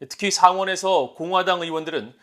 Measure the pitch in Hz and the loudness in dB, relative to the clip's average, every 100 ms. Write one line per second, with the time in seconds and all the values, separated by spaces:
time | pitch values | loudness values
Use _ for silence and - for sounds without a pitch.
0 | 131 - 202 - 185 185 190 185 190 180 | -16 -6 -4 6 6 6 -2 -2 0 0
1 | 127 - 165 185 185 180 170 160 156 143 | 0 -6 -2 0 0 -2 -2 -6 -4 -6
2 | 110 - | -8 -14